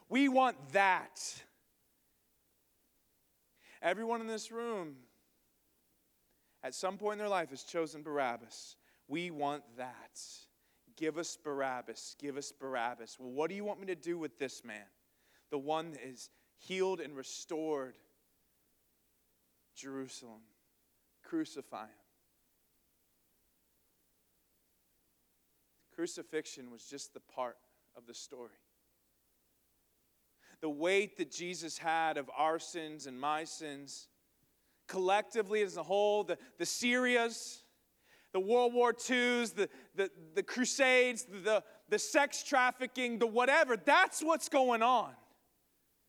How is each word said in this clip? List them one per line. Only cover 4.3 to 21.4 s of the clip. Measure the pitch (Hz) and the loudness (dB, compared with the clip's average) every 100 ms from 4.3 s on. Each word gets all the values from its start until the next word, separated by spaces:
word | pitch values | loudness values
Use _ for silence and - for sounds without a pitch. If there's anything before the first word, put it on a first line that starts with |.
| 214 226 | -8 -8
room, | 226 233 208 156 131 123 _ _ _ _ _ _ _ _ _ _ _ _ _ _ _ | -8 -6 -6 -8 -12 -20 _ _ _ _ _ _ _ _ _ _ _ _ _ _ _
at | 131 | -10
some | - 190 196 | -6 -6 -2
point | 208 | -4
in | 208 | -2
their | 208 | 0
life, | 185 156 | 0 -2
has | 135 | -8
chosen | - 175 160 151 | -6 -4 -4 -6
Barabbas. | 151 147 127 117 113 - - - _ _ - | -4 0 0 -2 -10 -18 -20 -20 _ _ -8
We | 160 180 | -6 -6
want | 151 143 147 117 117 | -4 -4 -4 -10 -12
that. | 127 113 - - - - - _ _ _ _ - | -12 -14 -20 -18 -18 -18 -20 _ _ _ _ -6
Give | 156 156 | -4 -2
us | 160 - | -6 -8
Barabbas. | 151 139 135 123 117 110 - - | -6 -2 -2 -4 -8 -14 -14 -10
Give | 143 139 | -8 -8
us | - | -10
Barabbas. | - 135 127 117 120 110 - | -12 -6 -2 -4 -6 -14 -14
Well, | 127 | -8
what | 135 165 | -4 -4
do | 202 | -4
you | |
want | 208 190 | -6 -6
me | 190 | -8
to | 170 | -6
do | 160 170 | -6 -6
with | 151 - | -6 -6
this | 131 - 120 | -8 -8 -14
man? | 104 101 _ _ _ _ _ _ | -14 -16 _ _ _ _ _ _
The | 147 | -6
one | 143 160 165 | -2 -2 -4
that | 139 | -10
is | 131 123 - _ _ _ | -14 -14 -20 _ _ _
healed | - 185 185 180 | -6 -2 0 -2
and | 147 135 | -6 -10
restored | - - - 156 160 143 127 - _ _ _ _ _ _ _ _ _ _ _ _ _ _ _ _ _ - | -12 -12 -6 -4 -2 -2 -4 -12 _ _ _ _ _ _ _ _ _ _ _ _ _ _ _ _ _ -16
Jerusalem. | 135 135 131 - 120 110 110 _ _ _ _ _ _ _ | -10 -10 -10 -12 -16 -20 -20 _ _ _ _ _ _ _
Crucify | - 160 | -6 -4